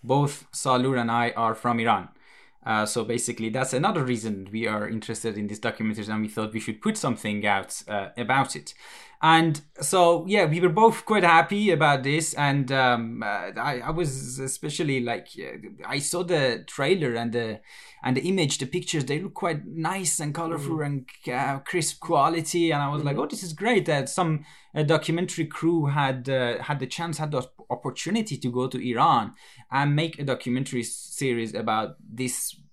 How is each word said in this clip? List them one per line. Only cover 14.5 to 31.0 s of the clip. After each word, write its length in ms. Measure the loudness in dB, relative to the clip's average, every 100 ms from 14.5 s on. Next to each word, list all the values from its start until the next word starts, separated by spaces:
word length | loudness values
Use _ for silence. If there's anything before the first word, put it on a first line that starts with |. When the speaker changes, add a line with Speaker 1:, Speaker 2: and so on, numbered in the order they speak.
| -6 -6 -2 0 0
Speaker 1:
like, 260 | 0 -4 -8 -14
uh, 480 | -12 -12 -16 -14 -6
I 140 | -4
saw 240 | -2 -4
the 400 | 0 2 2 0 -8
trailer 500 | -2 2 2 2 -2
and 180 | -2
the, 280 | -2 -4 -8 _ -20 -20 -6
and 160 | 0 0
the 40 |
image, 360 | 2 0 0 -2
the 80 | -4
pictures, 400 | -4 -2 -4 -2
they 140 | -4
look 140 | -4
quite 320 | -4 -4 -4 -8
nice 540 | -6 -4 -2 -2 -2
and 140 | -4
colorful 440 | -6 -6 -6 -4 -4
Speaker 2:
Mm-hmm. 260 | -2 -4 -8 -14 -6
Speaker 1:
and, 40 |
uh, 260 | -4 -2 -4
crisp 400 | -4 -2 -2 -6
quality, 720 | 0 4 4 2 -2 2 2
and 100 | 2
I 60 | 0
was 140 | -2
like, 120 | -2 -2
Speaker 2:
Mm-hmm. 80 |
Speaker 1:
"Oh, 40 | -4
this 160 | -6
is 100 | -10
great 320 | -4 2 2 2
that 240 | 0 0
some, 360 | 0 0 0 -4 -20 _ -2
uh, 80 |
documentary 640 | 2 2 2 0 -2 -4 -4
crew 400 | 0 2 2 2
had, 440 | 2 0 -2 -2
uh, 320 | 0 0 -2
had 180 | -4 -4
the 80 | -4
chance, 300 | -6 -6 -4
had 140 | -4
the 60 | -4
op-, 280 | -6 -16 -8
opportunity 680 | -6 -6 -6 -2 -2 -2 -4
to 140 | -2
go 160 | -2 -2
to 100 | -4
Iran 560 | -4 2 4 4 0 -10 -20 -20 -4
and 240 | 0 2 2
make 240 | 0 -4
a 40 |
documentary 580 | -4 -2 -2 -2 -2 -4
s-, 120 | -6
series 600 | -10